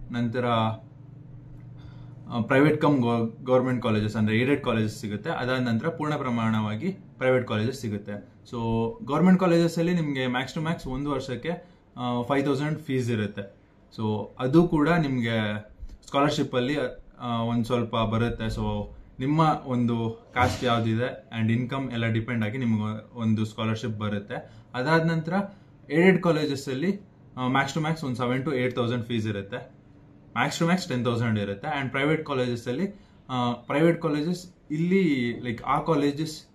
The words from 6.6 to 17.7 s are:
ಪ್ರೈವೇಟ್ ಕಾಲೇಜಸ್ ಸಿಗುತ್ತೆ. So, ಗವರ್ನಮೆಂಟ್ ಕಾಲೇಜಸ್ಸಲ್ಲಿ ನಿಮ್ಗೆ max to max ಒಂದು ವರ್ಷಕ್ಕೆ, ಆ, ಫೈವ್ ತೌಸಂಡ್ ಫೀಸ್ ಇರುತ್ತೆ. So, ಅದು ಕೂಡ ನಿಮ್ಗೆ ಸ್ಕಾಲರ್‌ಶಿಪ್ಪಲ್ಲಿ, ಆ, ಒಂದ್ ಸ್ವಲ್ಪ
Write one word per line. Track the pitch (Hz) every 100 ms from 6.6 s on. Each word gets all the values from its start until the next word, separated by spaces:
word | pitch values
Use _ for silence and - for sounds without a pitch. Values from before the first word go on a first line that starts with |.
| 107 107 175
ಪ್ರೈವೇಟ್ | 190 - - 131 127 120
ಕಾಲೇಜಸ್ | 107 113 -
ಸಿಗುತ್ತೆ. | 113 101 104 104 - - -
So, | 120 113 113 113 - 113
ಗವರ್ನಮೆಂಟ್ | 147 180 185
ಕಾಲೇಜಸ್ಸಲ್ಲಿ | 180 170 170 170 170
ನಿಮ್ಗೆ | 175 147 135 127
max | 123 - 165
to | 156
max | 170 135
ಒಂದು | 131 147
ವರ್ಷಕ್ಕೆ, | 131 131 117 156 170 - - _ -
ಆ, | 123 123
ಫೈವ್ | 120 139 143
ತೌಸಂಡ್ | 135 151 156
ಫೀಸ್ | - 131 117
ಇರುತ್ತೆ. | 110 104 - 101 - _ _ - -
So, | 110 107 - -
ಅದು | 131 160 175
ಕೂಡ | 156 147
ನಿಮ್ಗೆ | 170 143 127 117 113 107 104 - - - - -
ಸ್ಕಾಲರ್‌ಶಿಪ್ಪಲ್ಲಿ, | 139 147 147 135 127 123 147 127 - - -
ಆ, | 123 117
ಒಂದ್ | 117 120
ಸ್ವಲ್ಪ | 113